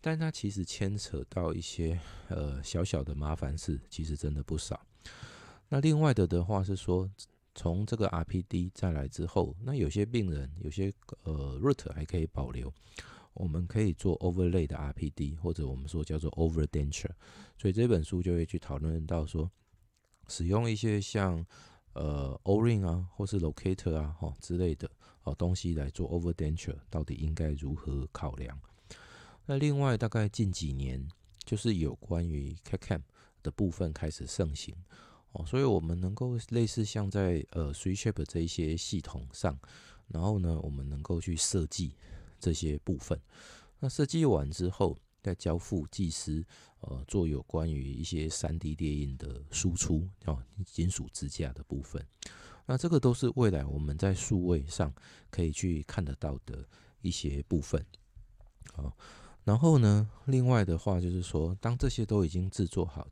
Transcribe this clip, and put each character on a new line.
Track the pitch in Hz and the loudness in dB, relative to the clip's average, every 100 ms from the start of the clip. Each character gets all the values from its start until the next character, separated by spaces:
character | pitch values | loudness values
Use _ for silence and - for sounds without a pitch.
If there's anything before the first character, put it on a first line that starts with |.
但 | - 160 | -2 0
它 | 160 | -2
其 | - 101 | -2 -4
实 | 98 | -2
牵 | 87 - 98 101 | -4 -2 -2 -2
扯 | - 73 65 | -4 -6 -4
到 | - 85 | -2 -2
一 | 80 | -2
些， | 85 - 82 85 - - - | -6 -2 0 0 -4 -16 -8
呃， | - 73 69 | -4 -2 -4
小 | 71 85 | -4 -2
小 | 92 78 | 0 0
的 | 67 69 | -2 -4
麻 | 76 | -2
烦 | 76 71 80 | -2 -2 -4
事， | - 71 - | -4 -4 -6
其 | - | -8
实 | 78 73 | -4 -2
真 | 76 | -2
的 | 73 | -2
不 | 67 78 | -2 -4
少。 | - - - _ - - - - - - _ | -4 -8 -10 _ -20 -18 -18 -18 -20 -20 _
那 | 135 | 2
另 | 151 151 | 4 6
外 | 156 | 6
的， | 120 90 | 6 4
的 | 85 | 4
话 | 87 104 | 2 2
是 | 92 95 | 2 -2
说， | - 90 95 98 - _ _ | 2 0 0 -8 -20 _ _
从 | - 87 87 | -4 0 0
这 | 104 113 | 0 0
个 | 98 | 0
R | 85 | 0
P | 82 92 | 0 -2
D | 90 90 90 | -2 -2 -2
再 | - 95 | 0 0
来 | 78 67 | 0 -2
之 | - 85 | -4 -2
后， | - 85 85 | 2 0 -2
那 | 117 | -4
有 | 139 82 | 0 0
些 | 98 101 | 2 0
病 | 120 98 | 0 0
人， | 76 65 80 | -2 -4 -6
有 | 76 | -8
些， | 73 98 - - - | -2 -2 -4 -14 -10
呃， | - 76 69 65 | -6 -4 -4 0
root | 139 143 - | 2 2 0
还 | 73 | -6
可 | 76 90 | -2 -2
以 | |
保 | 80 - 65 | -2 -2 -4
留， | - - - - - - - - | -4 -8 -10 -18 -18 -18 -20 -20
我 | - 92 | -6 -2
们 | 78 87 | -2 -2
可 | 110 | 2
以 | 107 | 2
做 | 82 98 85 | 2 0 2
overlay | 92 87 90 90 | 2 2 4 4
的 | 76 - | 2 -2
R | 71 | -4
P | - 78 | -4 -4
D， | - 71 | -2 -4
或 | 78 85 | -2 -4
者 | 82 71 | -2 -2
我 | |
们 | 65 69 | -4 -4
说 | 82 | -4
叫 | 73 78 | -2 -2
做 | 78 | -2
overdenture。 | - 82 82 73 76 71 - - - - - - - | 2 2 4 2 2 0 -2 -6 -10 -18 -20 -20 -2
所 | 101 | 0
以 | |
这 | 95 120 | 4 6
本 | 98 | 6
书 | 78 90 | 4 0
就 | 90 | 2
会 | 87 82 | 2 2
去 | 82 | -2
讨 | - 69 | -4 -2
论 | 78 82 78 | 0 0 0
到 | 85 78 | -2 0
说， | 80 80 _ _ _ _ _ _ _ - | 0 -2 _ _ _ _ _ _ _ -14
使 | - 82 | -4 2
用 | 101 117 | 2 2
一 | 110 | 2
些 | 113 104 | 2 2
像， | 98 110 95 82 85 - - - _ | 0 2 2 2 -4 -12 -20 -20 _
呃， | - 76 143 135 135 | -6 -2 -2 -2 -4
O-ring | - 101 117 110 95 | 2 4 4 4 2
啊， | 85 90 - | 0 -2 -4
或 | 101 | -2
是 | 101 | 0
locator | 82 - 95 92 - 78 | 0 0 -2 0 0 0
啊， | 76 78 | -2 -4
吼， | 78 69 | -6 -8
之 | - 87 | -6 0
类 | 90 73 | 0 0
的， | - - - - | -6 -12 -20 -10
哦， | - | -6
东 | 71 87 | 0 0
西 | 90 87 | 2 0
来 | 80 69 | -2 -2
做 | - 90 | -4 -2
overdenture， | 85 85 82 78 78 - 71 - | 0 0 0 0 0 -4 -8 -6
到 | 80 | -4
底 | 78 | -4
应 | - 78 | -2 -2
该 | 78 78 | 0 0
如 | 73 76 | -2 -2
何 | 73 - 69 65 | -4 -4 -4 -4
考 | - 71 64 | -6 -6 -6
量？ | 65 67 - - - - - - - - - | -8 -8 -16 -20 -20 -20 -20 -20 -20 -18 -2
那 | 139 | 2
另 | 147 143 | 2 4
外 | 139 113 | 4 4
大 | 113 | 2
概 | 113 107 | 2 0
近 | - 104 | 2 0
几 | 87 78 | 2 -2
年， | 67 67 64 69 - - - | -2 -2 -4 -6 -12 -20 -20
就 | - 107 | -6 -2
是 | 120 | 2
有 | 98 76 60 | 2 2 -2
关 | - 85 | -2 0
于 | 85 73 69 80 | 0 -2 -4 -8
cat | - 95 | -6 -6
cam | - 82 - _ - _ | -2 -4 -4 _ -20 _
的 | - | -8
部 | - 98 | 0 0
分 | 82 87 | 0 -4
开 | 76 80 | -2 -6
始 | - - | -6 -10
盛 | - 87 | -2 -2
行， | 71 - 85 90 - - - _ | -2 -8 -12 -16 -20 -20 -20 _
哦， | - | -10
所 | 80 123 | -2 2
以 | |
我 | 135 95 | 4 4
们 | 80 85 | 2 0
能 | 92 | -2
够 | 107 127 120 - | -2 -2 -2 0
类 | 117 113 | 2 2
似 | - | 2
像 | 104 113 98 | -2 0 0
在， | 101 95 85 - | 2 2 2 0
呃 | 85 76 | -2 -2
，three | 73 - | -2 -2
shape | 95 113 104 | 0 0 -2
这 | 73 85 | -2 0
一 | 82 | -2
些 | - 78 82 | 0 0 -2
系 | - 98 | -2 -4
统 | - 67 65 | -4 -10 -10
上， | - 92 67 - - - - - | -2 -2 -2 -10 -20 -20 -20 -8
然 | 78 | -2
后 | 92 107 | 2 2
呢， | 85 80 | 2 0
我 | 76 | -2
们 | 69 67 | -4 -4
能 | 71 | -6
够 | 76 85 | -2 -2
去 | 82 82 | 0 0
设 | - 95 76 | 2 2 0
计 | - 85 - - - - - | 0 -4 -4 -16 -18 -18 -4
这 | - | 0
些 | 78 80 73 | 2 0 -2
部 | - 78 | -2 -4
分。 | - - - - - - - _ | -2 -6 -6 -20 -20 -20 -20 _
那 | 135 | -6
设 | - 143 | 0 0
计 | 165 | 4
完 | 156 87 71 | 4 4 2
之 | 82 90 | 0 -2
后， | - 92 73 _ _ | 2 0 0 _ _
再 | - | -6
交 | 87 - 82 | -2 0 0
付 | - 98 73 | 0 -4 -2
技 | - 90 | -2 -2
师， | - - 78 85 - - _ | -2 -4 -4 -4 -12 -20 _
呃， | - 65 67 | -10 -8 -2
做 | 101 82 | 0 0
有 | 71 | 0
关 | - 85 80 | -2 -2 0
于 | 73 67 | -2 -4
一 | 67 | -6
些 | 82 82 78 | -4 -2 -2
三 | - 76 80 | -2 -2 -2
D | 78 78 | -2 -2
列 | 80 | -2
印 | 73 71 65 | 0 -2 -4
的 | 71 65 73 | -8 -10 -8
输 | - 95 | -2 0
出， | 85 - 80 90 - | 0 2 0 0 -4
哦， | - 71 60 - | -4 -4 -4 -8
金 | 92 - 87 | -8 0 0
属 | - - | 0 -6
支 | - 71 | -6 -8
架 | - 73 | -4 -4
的 | 65 | -4
部 | 67 69 | -6 -6
分。 | 69 71 - _ - - - - | -6 -8 -10 _ -18 -16 -20 -20
那 | - 127 | -2 0
这 | 170 | 4
个 | 160 | 6
都 | 127 | 6
是 | 120 123 131 | 4 2 4
未 | 113 | 4
来 | 85 | 4
我 | 71 71 | 0 -2
们 | 73 73 | -2 2
在 | 98 | 2
数 | 90 - 98 90 | 2 2 2 4
位 | 85 | 2
上 | 71 - 78 - - - - | 0 -2 -2 -2 -18 -20 -8
可 | - | 0
以 | 82 | 0
去 | 76 92 80 | 2 0 0
看 | 73 - | -2 -4
得 | 78 | -4
到 | 69 78 67 - | -2 -4 -4 -8
的 | 64 67 - - _ | -12 -12 -18 -20 _
一 | - | -4
些 | 87 73 69 | -2 -2 -2
部 | 71 87 | 0 0
分。 | 71 - - - - - - - - _ - | 2 -2 -2 -14 -20 -20 -20 -20 -20 _ -14
好， | - 71 - - - - - | -8 -8 -8 -16 -20 -20 -4
然 | - 107 | 2 6
后 | 165 151 | 8 8
呢， | 110 104 107 - | 8 6 4 -2
另 | - 131 123 | 2 4 6
外 | 123 | 4
的 | 92 80 | 4 2
话 | - 92 | 2 2
就 | 87 | 2
是 | 90 | 0
说， | 90 80 80 92 | 0 0 0 0
当 | 117 120 | -2 2
这 | 139 | 0
些 | - 110 | 0 2
都 | 104 | 4
已 | 87 | 4
经 | 87 92 | 2 -2
制 | - 92 | 0 0
作 | - | 2
好 | 85 78 - | -2 -2 -12